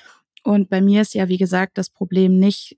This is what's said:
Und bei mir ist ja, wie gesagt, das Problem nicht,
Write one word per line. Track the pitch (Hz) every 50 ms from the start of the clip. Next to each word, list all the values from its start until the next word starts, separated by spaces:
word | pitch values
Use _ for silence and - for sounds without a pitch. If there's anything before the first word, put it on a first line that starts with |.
| _ - - _ _ _ _ - _
Und | - 208 208 190 185
bei | 202 190
mir | 196 202 202 208
ist | 214 - -
ja, | 214 190 180
wie | 185 185
gesagt, | 190 180 185 185 190 - _ -
das | 185 -
Problem | _ _ 196 180 180 185 190 190 185 185
nicht, | 190 202 196 - - - -